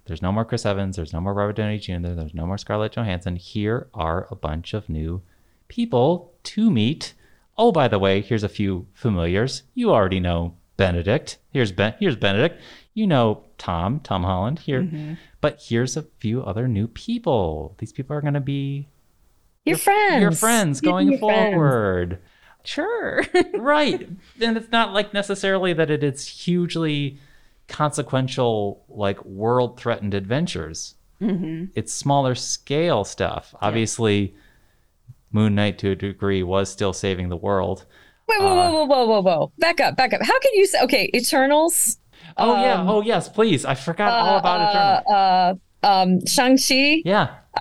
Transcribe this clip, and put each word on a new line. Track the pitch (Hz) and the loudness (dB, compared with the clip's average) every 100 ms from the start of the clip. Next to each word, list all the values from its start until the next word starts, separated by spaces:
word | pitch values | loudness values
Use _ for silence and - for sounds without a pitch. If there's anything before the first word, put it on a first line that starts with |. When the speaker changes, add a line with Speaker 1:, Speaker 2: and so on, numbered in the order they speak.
| - | -14
Speaker 1:
there's | 80 | -6
no | 90 | -2
more | 104 | -2
Chris | 113 117 107 | -2 -2 -2
Evans. | 98 98 92 | -2 -4 -6
There's | 80 | -6
no | 82 | -6
more | 95 | -4
Robert | 101 101 104 | -2 -2 -2
Downey | 104 107 | -4 -4
Junior. | - 90 87 | -6 -6 -6
There's | 87 78 | -6 -8
no | 80 82 | -8 -6
more | 101 | -6
Scarlett | - 107 107 | -4 -4 -4
Johansson. | - 113 90 92 90 | -4 -4 -4 -6 -8
Here | - 110 104 120 - | -8 -4 -2 -4 -6
are | - 82 85 - | -6 -4 -4 -6
a | - | -10
bunch | 78 80 - | -6 -8 -8
of | 107 - | -10 -8
new | 78 80 90 - _ _ _ _ | -6 -6 -8 -10 _ _ _ _
people | - 233 240 - 180 - _ | -6 -2 2 2 0 -6 _
to | - - 226 | -10 0 2
meet. | 127 107 165 - - _ _ _ - | 4 0 -2 -10 -16 _ _ _ 2
Oh, | 233 | 2
by | 170 - | 4 2
the | 104 | 4
way, | 98 98 | 2 2
here's | 101 113 | 0 -2
a | 101 | -2
few | - 98 92 - | -2 -2 -2 -8
familiars. | _ 120 92 85 92 131 - - | _ -2 0 0 0 -2 -4 -10
You | - 233 | -4 2
already | 143 92 95 | 4 4 0
know | 90 85 85 - _ - | 0 -2 -4 -8 _ -2
Benedict. | 95 87 85 135 - - _ | 0 0 0 -2 -4 -18 _
Here's | 139 113 | -2 -2
Ben-, | 92 104 - | 0 -2 0
here's | 202 110 | -2 0
Benedict. | 104 98 165 - - - _ | 0 0 0 -2 -20 -20 _
You | - 208 | -4 2
know | 143 113 107 _ - | 4 2 0 _ -14
Tom, | - 85 92 147 | -6 -2 -2 -4
Tom | - 95 | -4 -4
Holland | 90 92 104 160 | -2 -2 -2 -6
here. | - 135 | -4 -4
Speaker 2:
Mm-hmm. | 180 156 151 165 - _ | -4 -6 -10 -12 -16 _
Speaker 1:
But | - - - | -4 -4 -4
here's | 117 131 160 | -2 -2 -6
a | 156 _ | -10 _
few | 110 120 | -6 -4
other | 117 95 127 | -4 -4 -2
new | 101 110 | -2 -4
people. | - - 233 196 123 85 76 78 - | -6 -8 -4 0 0 0 -4 -10 -12
These | 113 | -14
people | - 131 147 | -12 -8 -4
are | |
gonna | 147 143 | -2 -2
be | 135 139 139 139 143 _ _ _ _ _ _ _ | -4 -6 -6 -8 -12 _ _ _ _ _ _ _
Speaker 3:
Your | - 349 | -2 0
Speaker 1:
your, | - 403 415 294 | 2 2 4 4
your | 196 | 2
Speaker 3:
friends. | 160 | 2
Speaker 1:
friends | 220 233 175 139 | 2 2 2 0
Speaker 3:
Your | 311 | 0
Speaker 1:
going | - 285 | 2 2
Speaker 3:
new | 269 | 2
friends. | 214 208 214 | 2 2 2
Speaker 1:
forward. | 180 143 123 101 90 90 90 - _ _ _ | 2 2 2 2 0 -2 -6 -12 _ _ _
Speaker 2:
Sure. | - - 370 466 - - - 359 | -10 -6 -4 -4 -2 -2 0 0
<laughs> | 359 | 0
Speaker 1:
Right. | - 247 294 285 123 - 175 - - | -2 2 2 2 -2 -6 -16 -18 -4
And | 226 226 | -2 -2
it's | 226 | 0
not, | 233 214 | 0 2
like, | 196 202 | 0 -2
necessarily | 202 202 196 196 190 180 | -4 -4 -2 0 0 0
that | 160 156 | 0 0
it | 151 | 2
is | 143 135 - | 0 -4 -12
hugely | - - 175 175 170 160 147 143 139 - - _ _ _ | -8 -2 0 0 -2 -2 -2 -4 -8 -20 -20 _ _ _
consequential, | - 151 147 135 131 131 - 120 110 101 98 _ | -4 -2 -2 -2 -2 -2 0 0 0 -2 -8 _
like, | - 101 95 | -4 -4 -4
world-threatened | - 95 110 123 120 - 120 110 104 | -10 -4 0 2 0 -2 -4 -4 -2
adventures. | 101 95 131 175 87 80 80 - _ _ _ | -4 -2 -2 -2 -4 -10 -12 -16 _ _ _
Speaker 2:
Mm-hmm. | 180 180 160 160 185 | -4 -4 -4 -8 -8
Speaker 1:
It's | - - | -8 -8
smaller | - 139 143 131 | -6 0 0 0
scale | 123 - - - 143 170 120 | -2 -6 -10 -4 -2 0 -2
stuff. | 98 - 90 - - | -4 -4 -4 -4 -12
Speaker 2:
Yep. | - | -6
Speaker 1:
Obviously, | 104 110 110 - 113 101 98 - _ _ _ _ _ _ - - _ | -2 0 -2 0 2 2 0 -6 _ _ _ _ _ _ -20 -20 _
Moon | 107 107 | 2 2
Knight, | 101 104 92 | 2 0 -2
to | 98 | -4
a | |
degree, | 90 98 95 101 98 | -2 -6 -4 -2 0
was | 90 95 98 | 0 -2 -2
still | - 101 | -2 -4
saving | 92 98 92 90 | -2 -4 -2 -4
the | 87 | -4
world. | 98 98 92 95 - _ _ _ - | -2 0 0 -6 -10 _ _ _ -2
Speaker 3:
Wait, | 427 | 0
whoa, | 392 | 2
Speaker 1:
Uh, | 370 349 | 4 2
Speaker 3:
whoa, | |
whoa, | 311 294 | 2 2
whoa, | 269 233 | 4 4
whoa, | 214 | 4
whoa. | 185 160 143 - | 4 2 -2 0
Back | 330 339 | 0 2
up, | 208 131 | 0 2
back | 262 | 0
up. | - | 0
How | 226 494 | 2 2
can | 539 | 4
you | 427 392 | 4 4
say, | - | 4
okay, | 262 247 190 | 2 2 2
Eternals? | 240 240 302 269 294 330 - - - _ - 170 - | 0 0 2 4 4 4 2 -2 -4 _ -20 -12 0
Speaker 1:
Oh, | 233 240 | 2 4
yeah. | - 180 | 4 2
Speaker 3:
Um, | 185 | 2
Speaker 1:
Oh, | 214 | 0
yes, | 214 202 - | 2 -2 -2
please. | - 226 147 | 0 2 2
I | 135 | 0
forgot | 131 - 165 208 | -4 -4 0 2
all | 233 180 185 | 2 4 2
Speaker 3:
uh, | |
Speaker 1:
about | 180 180 | 2 2
Speaker 3:
uh, | 208 202 202 185 | 2 4 4 2
Speaker 1:
Eternals. | - 202 190 185 180 185 _ _ | 2 2 4 4 2 0 _ _
Speaker 3:
uh, | 208 | 2
um, | 190 185 185 - | 4 4 2 2
Shang-Chi? | - 254 262 - 262 277 311 | 2 4 4 4 2 4 2
Speaker 1:
Yeah. | 294 208 143 - _ - | 2 2 0 -4 _ -2